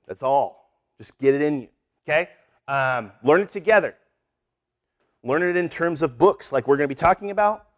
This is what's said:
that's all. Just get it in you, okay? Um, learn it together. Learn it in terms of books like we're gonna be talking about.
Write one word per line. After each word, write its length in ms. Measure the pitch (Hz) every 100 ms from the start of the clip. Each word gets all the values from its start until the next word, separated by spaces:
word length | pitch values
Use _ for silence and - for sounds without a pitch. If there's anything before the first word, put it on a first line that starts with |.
| -
that's 160 | 98
all. 480 | 131 139 101 - _ _ _ -
Just 200 | 107 -
get 160 | 135
it 80 | 139
in 200 | 147 143
you, 60 | 113 _ _ _ -
okay? 240 | 151 175 _ _ _ -
Um, 420 | 139 131 123 104 -
learn 160 | 123 170
it 100 | 202
together. 460 | 202 170 214 135 - _ _ _ _ _ _ _ _ _ _ _ _
Learn 180 | 120 147
it 140 | 180 175
in 120 | 175
terms 340 | - 170 151
of 140 | 156 120
books 360 | 185 - -
like 160 | 135 135
we're 80 | 139
gonna 100 | 143
be 80 |
talking 380 | 135 165 190 202
about. 340 | 202 208 214 _